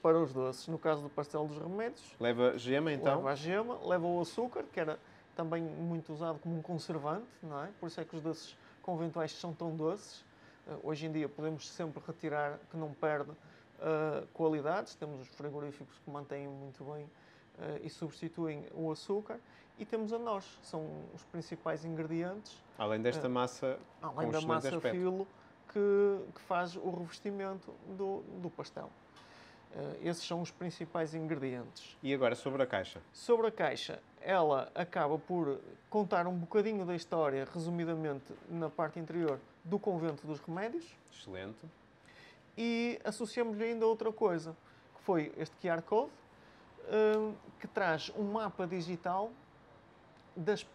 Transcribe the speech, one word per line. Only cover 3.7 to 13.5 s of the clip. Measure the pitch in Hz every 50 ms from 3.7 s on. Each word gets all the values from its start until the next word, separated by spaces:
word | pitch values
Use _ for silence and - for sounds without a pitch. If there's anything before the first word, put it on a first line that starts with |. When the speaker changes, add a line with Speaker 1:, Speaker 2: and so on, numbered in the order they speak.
| 247 - -
Speaker 1:
leva | - 180 175 165
o | 175 175 175
açúcar, | 170 - - - 240 247 - - - - -
que | 190
era | 165 156 156 - - - - - - - -
também | - 165 160 165 165 165
muito | 160 156 156 170 170 170 165 160 -
usado | 156 147 170 165 160 147
como | - 170 170
um | 160
conservante, | 156 - 175 151 - - 165 156 139 151 160 202 240 - - -
não | - 160 147 139 147
é? | 196 208 -
Por | 180
isso | 165 - -
é | 160
que | 160 -
os | 160
doces | 151 165 156 160 - - - - - - - -
conventuais | - - 180 165 170 165 156 170 160 156
são | - - - 175 156
tão | - 170 165 160
doces. | 160 156 160 190 202 - - - - - - - - - - - - -
Eh, | - 151 143 -
hoje | - 156 143 160
em | 160
dia | 156 156 151 131
podemos | 147 - 151 156 160 143 - -
sempre | - - 170 156 139 147 -
retirar, | - 160 - - 156 147 147 147 147 147 - - -
que | -
não | 165 160 151 139
perde, | - - 151 151 143 143 143 156 - - -